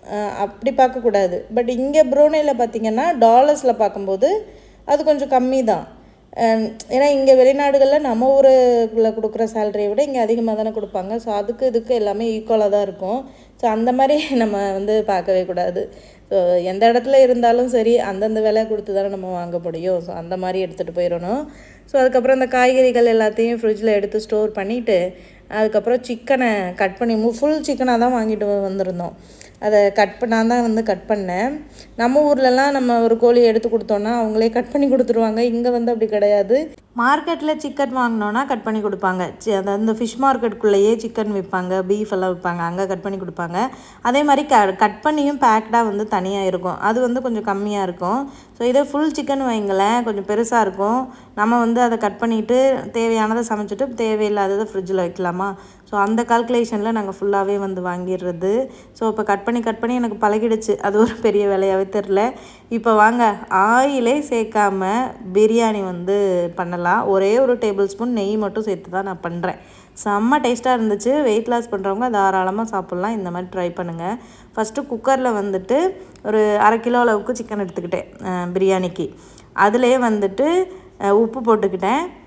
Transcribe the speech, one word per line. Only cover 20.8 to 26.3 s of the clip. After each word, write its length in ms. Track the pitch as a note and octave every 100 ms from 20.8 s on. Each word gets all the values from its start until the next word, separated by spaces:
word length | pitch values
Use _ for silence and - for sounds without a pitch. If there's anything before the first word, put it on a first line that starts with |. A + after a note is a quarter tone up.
| F3
போயிடணும். 540 | E3+ F3 E3+ F3 B3 D4+ - - -
So, 160 | - C#4
அதுக்கப்புறம் 400 | B3+ B3+ B3 C4
அந்த 100 | B3+
காய்கறிகள் 560 | B3+ B3 C4 B3+ A#3+ A#3
எல்லாத்தையும் 520 | A3+ G#3+ G#3+ A#3 A#3
ஃப்ரிட்ஜில் 340 | A3+ G#3 A3
எடுத்து 280 | G#3 G3+ G#3+
ஸ்டோர் 320 | G#3+ G#3+ G#3+
பண்ணிட்டு, 600 | G#3+ G3 A#3+ A3+ F#3+ F3+ F3+ - - -
அதுக்கப்புறம் 500 | G#3 G#3+ G#3+ G3+ B3
சிக்கனை 760 | B3 A#3 -